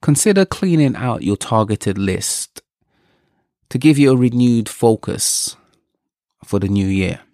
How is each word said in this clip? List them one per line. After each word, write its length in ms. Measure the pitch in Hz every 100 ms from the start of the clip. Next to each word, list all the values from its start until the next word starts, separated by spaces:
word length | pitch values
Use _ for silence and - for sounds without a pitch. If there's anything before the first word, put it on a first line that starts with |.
consider 440 | - 143 - 196
cleaning 500 | 190 - 190 165 143
out 280 | - 123 110
your 140 | 85 101
targeted 640 | - 110 107 107 - 98
list 640 | 98 95 - - - - _ _ _ _ _ _ _ _ _ _ _
to 80 | 127
give 200 | 151 143
you 120 | 143
a 60 | 131
renewed 520 | 123 120 123 117 110
focus 880 | - 120 110 - - - - - - _ _ _ _ _ _ _ _
for 140 | - 101
the 100 | 98
new 180 | 101 95
year. 340 | 95 92 78 _